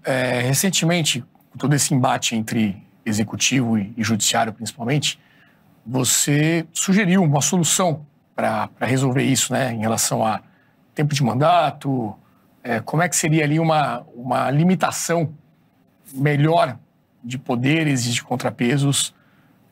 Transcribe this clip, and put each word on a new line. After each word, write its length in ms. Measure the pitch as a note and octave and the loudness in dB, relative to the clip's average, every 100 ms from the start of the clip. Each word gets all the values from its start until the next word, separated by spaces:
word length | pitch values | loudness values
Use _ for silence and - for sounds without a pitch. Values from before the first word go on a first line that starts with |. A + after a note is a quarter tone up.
é, 380 | - C3 B2+ B2 | -4 -2 0 0
recentemente, 840 | B2 C3+ G3 - E3 F3 D3+ - - _ _ | 0 0 0 0 2 2 0 -4 -8 _ _
com 60 | - | -4
todo 160 | C3 | 0
esse 180 | C#3+ - | 2 2
embate 420 | C3+ B2+ B2 - | 2 2 0 -2
entre 480 | A2+ A2 A#2 G#2+ F#2+ - _ | -4 -2 0 0 -2 -12 _
executivo 720 | A2 G#2+ G#2+ G#2 - C3 A#2 A2 | -4 -2 -2 -2 0 0 2 0
e, 160 | G2+ | -2
e 80 | A#2 | -4
judiciário, 520 | G#2+ A2 - A#2 A2+ | -2 0 0 0 -2
principalmente, 640 | G#2 A2 - A#2 D3 - - _ _ _ _ _ _ - | -4 -12 -8 -2 -2 -2 -6 _ _ _ _ _ _ -6
você 800 | B2+ B2 - - D3 D#3 E3+ D#3+ | -2 0 0 2 2 2 0 -2
sugeriu 500 | - - F#3+ F#3+ F#3+ | -4 0 2 4 4
uma 200 | E3+ C#3+ | 4 2
solução 640 | - F#3 D#3 - F3+ D3+ - _ _ | 2 0 0 0 0 -2 -8 _ _
pra, 340 | - A2 G#2+ G#2 | -4 -2 -2 -4
pra 180 | - A#2 | -6 -2
resolver 360 | C3 C3+ C3 | 0 0 0
isso, 300 | B2 B2+ - | 0 0 0
né, 220 | A#2+ C3 | -2 -2
em 60 | A#2 | -2
relação 440 | A2 A2 - A#2+ | -2 -2 -2 0
a 160 | A2 G2+ - _ _ _ _ | -2 -2 -8 _ _ _ _
tempo 200 | - D3 | -4 -2
de 80 | C#3 | 0
mandato, 920 | A#2+ A#2 D3+ F3 D3+ - C#3+ C3 A2 G2 _ _ _ _ | 0 2 4 4 2 -2 -4 -4 -4 -8 _ _ _ _
é, 180 | - A2+ | -6 -6
como 220 | - D3+ | -2 0
é 60 | F3 | 0
que 60 | - | 0
seria 280 | D#3+ D#3 | 2 2
ali 160 | D3 D#3 | 2 2
uma, 400 | D#3+ D#3 C3+ A#2+ - A#2+ | 2 2 0 -4 -10 -14
uma 340 | B2+ C3 B2+ | -4 -2 0
limitação 840 | D3 F3 F#3 - - - E3+ D#3+ - _ _ _ _ _ _ - | 2 2 2 0 -2 -2 0 -2 -6 _ _ _ _ _ _ -14
melhor 640 | C3+ D3 C#3+ D#3 E3+ E3 A#2 - _ _ _ | -2 0 2 4 4 2 -2 -16 _ _ _
de 140 | A#2+ B2+ | -10 -8
poderes 680 | - A#2+ C3 D#3+ D#3 C3+ A#2+ | -4 -2 0 2 2 0 0
e 60 | |
de 100 | A#2+ | -4
contrapesos 920 | - B2 A#2+ A2 A#2+ C#3+ C#3 C3+ - - _ _ _ _ _ | -4 -4 -4 -2 0 2 2 0 -2 -8 _ _ _ _ _